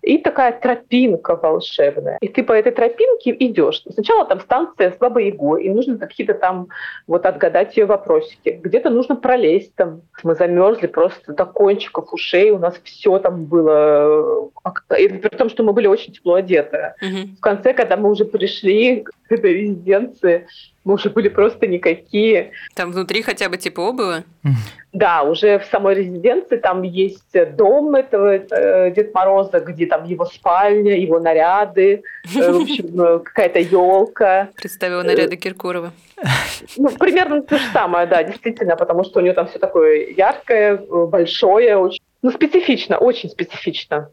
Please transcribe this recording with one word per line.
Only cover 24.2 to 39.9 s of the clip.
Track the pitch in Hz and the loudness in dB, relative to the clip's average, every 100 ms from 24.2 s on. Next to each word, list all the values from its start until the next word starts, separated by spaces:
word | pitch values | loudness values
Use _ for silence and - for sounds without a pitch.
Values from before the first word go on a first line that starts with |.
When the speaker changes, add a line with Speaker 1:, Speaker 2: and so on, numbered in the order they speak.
| - _ | -10 _
Speaker 3:
Мгм. | 147 127 104 - - | -2 -2 -4 -16 -14
Speaker 1:
Да, | 190 196 170 | 0 2 2
уже | 147 165 208 202 | 0 2 2 2
в | 196 | 0
самой | 202 196 | 0 0
резиденции | 196 185 180 196 311 359 233 | 0 -2 -2 0 0 -2 -2
там | 208 185 | -2 -2
есть, | 185 175 196 190 _ 190 | -4 -2 -2 -4 _ 0
э, | 160 | 0
дом | 147 202 269 294 277 | 2 4 4 4 0
этого, | 262 208 202 196 | 2 2 2 2
э, | 190 196 196 185 185 | -2 0 2 2 2
Дед | 180 214 | 0 0
Мороза, | 185 190 196 196 180 | 0 2 2 2 -2
где | 156 160 165 | -2 -6 -2
там | 160 170 | -2 -4
его | 175 175 | -6 -6
спальня, | - - 175 208 208 208 196 | -4 0 2 2 2 2 0
его | 185 165 | 0 0
наряды, | 165 160 165 196 202 185 190 208 - - 175 202 | 2 2 2 2 0 2 2 2 -6 -20 -6 0
э, | 175 | 2
в | 175 | 2
общем, | 311 285 175 | 0 -6 -6
Speaker 2:
<laughs> | 175 | 0
Speaker 1:
э, | 170 170 | 2 2
какая-то | 170 - 185 170 | -2 0 0 2
ёлка. | 170 180 180 190 226 - 208 190 196 - | 2 2 4 4 2 0 2 2 0 -10
Speaker 2:
Представила | 202 - 185 180 | -16 -8 -6 -4
Speaker 1:
Э, | |
Speaker 2:
наряды | 180 - 165 175 | 0 0 0 -4
Киркорова. | 190 185 180 180 170 165 _ - 330 127 - - - - | -10 -10 -8 -8 -10 -16 _ -10 -4 -4 -6 -12 -16 -2
Speaker 1:
ну, | 277 | -2
примерно | - 359 349 359 294 | 0 -2 0 0 -2
то | - 294 | -2 -4
же | 254 | 0
самое, | 220 190 175 175 | -2 0 0 2
да, | 180 | 0
действительно, | 160 202 233 233 190 165 | 0 -6 -8 -4 -2 0
потому | 175 170 | 0 -2
что | 190 - | 0 0
у | |
неё | 180 | 0
там | 180 175 | 0 -4
всё | - | -4
такое | - 170 156 | -2 2 4